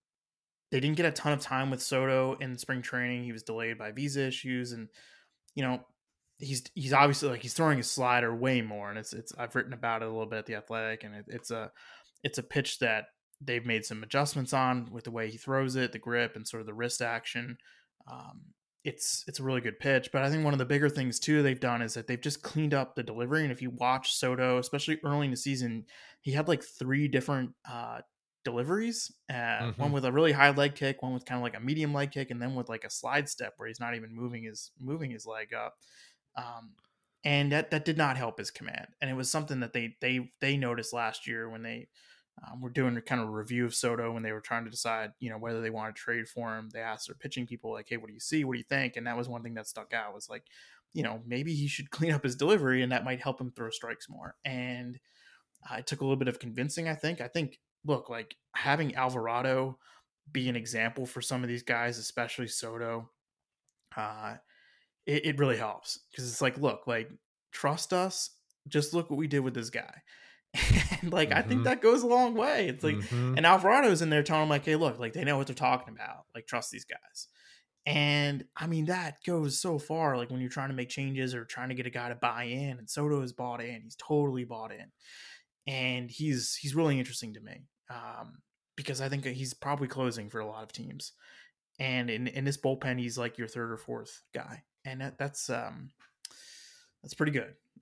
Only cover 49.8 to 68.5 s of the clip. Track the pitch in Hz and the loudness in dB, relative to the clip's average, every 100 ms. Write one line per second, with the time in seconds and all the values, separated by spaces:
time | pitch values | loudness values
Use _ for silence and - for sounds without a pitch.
49.8 | 104 117 107 101 - 117 - - - - | -6 -6 -6 -10 -12 -12 -14 -20 -20 -20
50.8 | _ 165 120 113 120 123 156 151 143 - | _ -4 -4 -4 -4 -2 0 0 -2 -4
51.8 | 147 - 165 147 135 123 147 208 135 127 | -6 0 2 2 0 2 4 6 6 4
52.8 | 127 127 123 123 135 131 127 - 113 - | 4 2 0 -2 -2 -4 -6 -6 -8 -6
53.8 | 117 117 - - - - 139 127 127 123 | -8 -8 -12 -14 -14 -10 -6 -4 -6 -6
54.8 | 123 123 _ _ - - _ _ - 120 | -8 -12 _ _ -20 -20 _ _ -10 -8
55.8 | 131 143 135 135 127 120 120 117 143 170 | -6 -2 0 2 0 -2 -6 -4 -4 -2
56.8 | 165 151 156 170 123 170 143 - _ _ | -4 -2 -2 -2 -4 -2 -4 -6 _ _
57.8 | 147 131 - 117 110 - _ - 143 147 | 0 0 -2 -8 -8 -16 _ -2 2 2
58.8 | 147 135 127 127 113 120 131 131 131 131 | 2 2 0 0 0 0 2 2 0 -4
59.8 | - - _ _ - 139 127 120 113 117 | -18 -20 _ _ -6 -2 0 -2 -2 0
60.8 | 113 123 123 127 - 127 123 120 - 120 | 0 -2 -6 -4 -2 -2 -2 -2 0 0
61.8 | 120 120 107 - 117 - 117 - 117 113 | 0 -2 -4 -4 -4 -4 -4 -4 -6 -4
62.8 | 117 117 117 _ _ _ _ _ _ _ | -4 -4 -8 _ _ _ _ _ _ _
63.8 | _ - 107 107 107 113 _ _ _ _ | _ -6 -6 -6 -10 -12 _ _ _ _
64.8 | _ _ - 143 160 139 139 110 110 101 | _ _ -2 0 0 2 2 2 -2 -6
65.8 | - - _ - 123 113 135 127 139 107 | -8 -10 _ -10 -8 0 0 2 0 0
66.8 | - 117 113 - _ _ _ - 143 160 | -2 -2 -4 -12 _ _ _ -2 0 0
67.8 | - 185 185 - - - _ | 0 2 2 -2 -6 -8 _